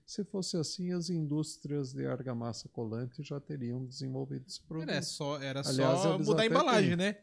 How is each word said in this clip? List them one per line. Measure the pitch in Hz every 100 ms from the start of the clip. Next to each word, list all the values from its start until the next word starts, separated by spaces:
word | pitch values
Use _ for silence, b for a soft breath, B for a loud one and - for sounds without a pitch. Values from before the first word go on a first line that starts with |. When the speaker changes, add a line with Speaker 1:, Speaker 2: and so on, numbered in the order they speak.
| -
Speaker 1:
Se | -
fosse | 190 196 180 175
assim, | 147 - 180
as | 180 165
indústrias | 170 151 147 151 - 143 147 131
de | 135 135
argamassa | 127 127 117 117 110 -
colante | - 113 113 123 -
já | 143 143
teriam | 139 147 120 127 127
desenvolvido | 135 135 131 135 135 131
esse | -
produto. | - 160 165
Speaker 2:
Era | 151
só, | - - 143 147
era | 135 135 139
Speaker 1:
Aliás, | 131 135 135
Speaker 2:
só | 165 -
Speaker 1:
eles | 202
Speaker 2:
mudar | 214
a | 226
Speaker 1:
até |
Speaker 2:
embalagem, | 247 320 226 185
Speaker 1:
têm. | 175
Speaker 2:
né? | 196 208